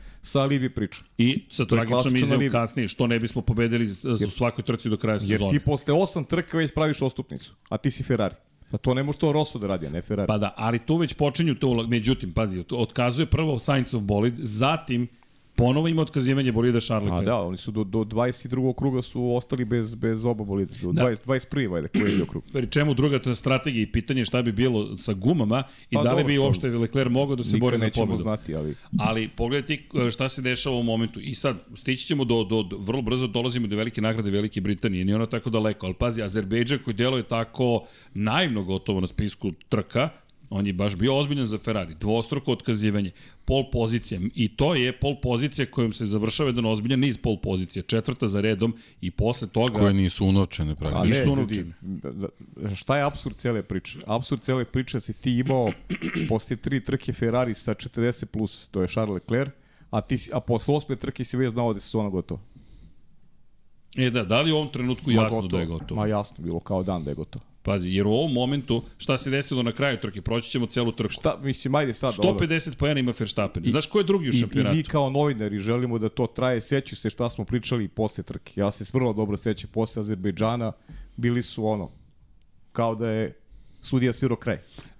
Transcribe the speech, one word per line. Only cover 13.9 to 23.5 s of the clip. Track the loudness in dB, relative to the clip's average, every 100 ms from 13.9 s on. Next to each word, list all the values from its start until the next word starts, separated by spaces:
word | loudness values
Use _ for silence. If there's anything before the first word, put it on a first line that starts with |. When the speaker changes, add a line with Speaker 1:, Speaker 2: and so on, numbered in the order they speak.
| -2
Speaker 2:
bolid, | 0 2 2 0
zatim | -4 0 0 0 -2 -2 -4 -8 _ _ _ 2
ponovo | 4 4 2
ima | 2
otkazivanje | 0 0 2 2 2
bolida | 2 4 2
Charles | 2 0
Speaker 1:
A | 0
Speaker 2:
Leclerc. | 0 2
Speaker 1:
da, | 0
oni | 0 -4
su | -6
do, | -4
do | -2 -2
dvadeset | -2 0 -2 -2 -6
drugog | -2 0 0
kruga | 0 0
su | -2 -2 0 0
ostali | -2 -4 0
bez, | 0 -2 -2
bez | -2 0 0
oba | -2
bolida, | -2 -2 -2
do | -4 -2
Speaker 2:
Da. | 2
Speaker 1:
dvadeset, | 2 0 -2
dvadeset | -2 -2
prvi | -2 -2
valjda, | -2 0
koji | 2
je | 2 2
bio | 0
krug. | -4 -6
Speaker 2:
Pri | -4 0
čemu | 2 2
druga | 4 4 2
ta | 0 -2
strategija | 2